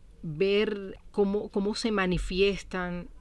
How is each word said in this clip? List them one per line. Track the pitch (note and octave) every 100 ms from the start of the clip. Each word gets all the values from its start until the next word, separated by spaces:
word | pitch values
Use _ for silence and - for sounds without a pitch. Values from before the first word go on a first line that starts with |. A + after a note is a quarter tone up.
| - -
ver | E3+ D3 G3 G3+ A3 G3+ G3 - -
cómo, | - G3 G#3 G#3
cómo | G#3 G3 A3
se | A#3
manifiestan | G#3 F#3 F3 - F3+ G3 F#3+ - F#3 F3+ F3 - -